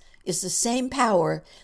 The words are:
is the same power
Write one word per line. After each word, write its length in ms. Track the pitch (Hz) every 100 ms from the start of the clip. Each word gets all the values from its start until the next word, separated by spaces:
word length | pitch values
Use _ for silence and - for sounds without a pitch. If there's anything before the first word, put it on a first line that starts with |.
| - -
is 160 | - 170
the 100 | 185
same 400 | - 233 247 254
power 540 | 277 240 185 156 156 - -